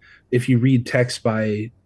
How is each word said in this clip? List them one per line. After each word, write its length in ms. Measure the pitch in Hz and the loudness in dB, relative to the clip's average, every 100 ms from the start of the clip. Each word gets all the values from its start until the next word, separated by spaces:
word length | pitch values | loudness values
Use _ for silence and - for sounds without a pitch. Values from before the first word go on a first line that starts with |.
| _ - _ | _ -20 _
if 180 | 127 123 | -2 2
you 100 | 123 | 2
read 280 | 131 131 123 | 4 2 0
texts 320 | 127 123 - | 0 -2 -2
by 520 | 120 110 110 107 113 - | -4 -2 -2 -4 -6 -12